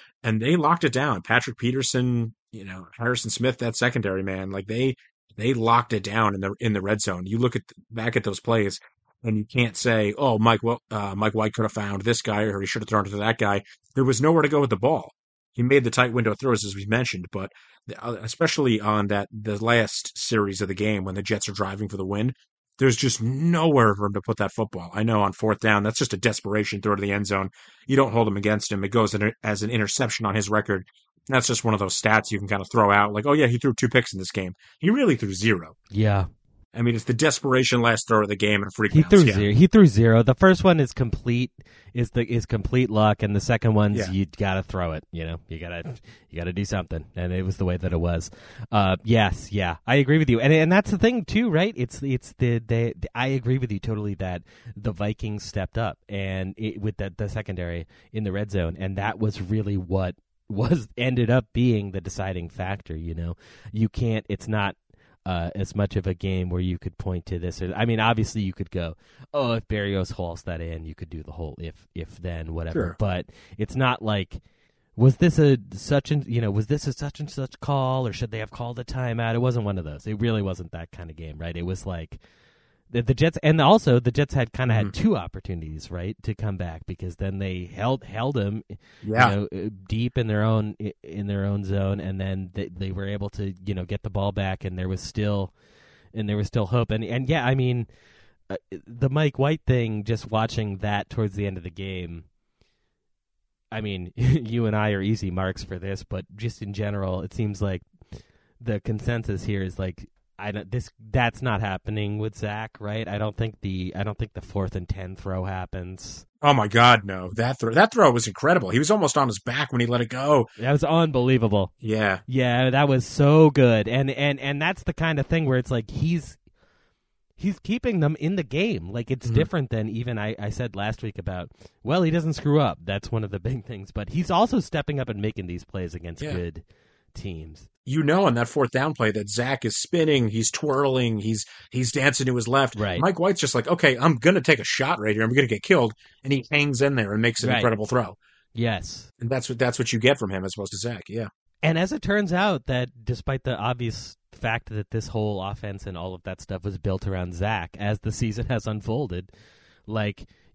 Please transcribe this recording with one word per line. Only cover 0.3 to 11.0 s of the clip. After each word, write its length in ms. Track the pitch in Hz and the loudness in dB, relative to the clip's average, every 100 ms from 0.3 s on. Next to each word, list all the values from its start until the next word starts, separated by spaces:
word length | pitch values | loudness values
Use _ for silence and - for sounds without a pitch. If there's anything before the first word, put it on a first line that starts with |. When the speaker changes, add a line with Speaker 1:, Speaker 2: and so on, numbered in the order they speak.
| 110 | 0
Speaker 1:
they 140 | 123 175 | 2 2
locked 260 | 151 170 | 4 2
it 100 | 147 | 2
down. 300 | 127 143 95 | 0 0 -2
Patrick 360 | - 117 - 117 | 2 0 0 -2
Peterson, 760 | 120 131 127 127 123 120 117 - _ | -2 0 0 0 0 0 -2 -8 _
you 120 | 107 | -16
know, 220 | 95 95 90 - | -14 -14 -16 -6
Harrison 320 | 117 120 113 | -4 -2 -4
Smith, 280 | - 127 120 | -2 -2 0
that 180 | 117 - | -4 0
secondary, 460 | 123 123 101 95 | 0 0 -2 -4
man, 280 | 95 95 95 | -4 -6 -6
like, 160 | 98 98 | -8 -6
they, 280 | 113 131 127 _ _ _ - | -2 -2 -2 _ _ _ -4
they 160 | 117 | -2
locked 400 | 120 113 117 117 | 0 4 4 2
it 100 | 107 | -4
down 320 | 101 110 107 | -2 0 0
in 60 | 98 | 0
the, 140 | 98 107 | -4 -2
in 140 | 120 | -2
the 80 | 104 | 0
red 200 | 98 107 | 0 0
zone. 240 | - 90 92 | -2 -4 -4
You 120 | 113 | 0
look 160 | 123 | 0
at, 80 | 113 - - _ | -2 -8 -18 _
back 260 | 113 113 117 | -6 -2 -2
at 80 | |
those 160 | 110 98 | -2 -4
plays, 400 | - 113 101 - - _ _ _ | 0 0 0 -4 -14 _ _ _
and 140 | 117 107 | -4 -2
you 80 | |
can't 320 | 107 127 117 - | -2 0 0 0
say, 380 | 123 110 104 107 | 2 2 2 2
"Oh, 220 | 139 107 | 0 4
Mike, 240 | 113 113 | 4 4
well, 180 | 117 117 _ | 2 -4 _
uh, 240 | 107 | -8